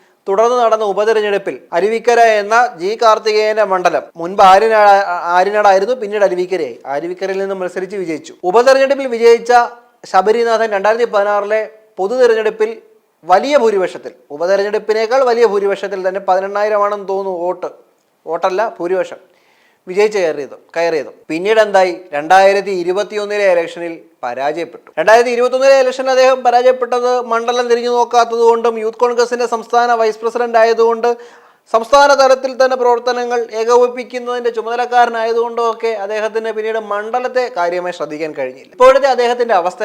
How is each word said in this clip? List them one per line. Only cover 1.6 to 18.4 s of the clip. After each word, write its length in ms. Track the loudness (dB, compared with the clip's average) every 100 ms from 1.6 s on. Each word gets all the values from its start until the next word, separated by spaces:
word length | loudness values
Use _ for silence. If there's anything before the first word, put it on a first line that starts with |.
| -8 -2
അരുവിക്കര 420 | -2 -2 0 4 4 4
എന്ന 160 | 2 0 0 -2
ജി 100 | -6 0
കാർത്തികേയന്റെ 640 | 2 2 2 0 0 0 0
മണ്ഡലം, 320 | 2 0 0 -4 -10
മുൻപ് 240 | -6 4 6
ആര്യനാ-, 500 | 6 4 4 6 6 2 -4 0 0
ആര്യനാടായിരുന്നു, 580 | 2 2 4 4 2 -4
പിന്നീട് 240 | -4 0 0
അരുവിക്കരയായി, 500 | 0 -4 -4 -6 -10 -8
അരുവിക്കരയിൽ 460 | -8 -8 -8 -6 -6
നിന്ന് 160 | -6 -6
മത്സരിച്ച് 360 | -8 -8 -10 -8
വിജയിച്ചു. 300 | -8 -8 -12 -10 0
ഉപതെരഞ്ഞെടുപ്പിൽ 600 | 2 4 4 4 0 -4 2
വിജയിച്ച 360 | 4 4 4 2 2 -4 -20 _ -2
ശബരിനാഥൻ 600 | 0 2 2 2 0 0 0
രണ്ടായിരത്തി 340 | 0 0 0 0
പതിനാറിലെ 460 | 0 0 -2 -2 -4 -12 _ -6
പൊതു 220 | -4 2
തെരഞ്ഞെടുപ്പിൽ 500 | 2 2 -2 -2 -4 -6 -18 _ _ _ 0
വലിയ 240 | 0 2 2 2
ഭൂരിപക്ഷത്തിൽ, 500 | 0 -2 -6 -16 -18 -16 -6
ഉപതെരഞ്ഞെടുപ്പിനേക്കാൾ 840 | -2 0 0 -4 -2 -2 0 0 2
വലിയ 160 | 2 0 0
ഭൂരിപക്ഷത്തിൽ 460 | -2 -4 -6 -6 -6
തന്നെ, 160 | -4 -2
പതിനെണ്ണായിരം 540 | -2 -2 -4 -2 0 -2
ആണെന്ന് 220 | -4 -6
തോന്നുന്നു 320 | -6 -6 -6
വോട്ട്, 280 | -6 -6 -10 -14 _ _ _ _ -10
വോട്ടല്ല 400 | -4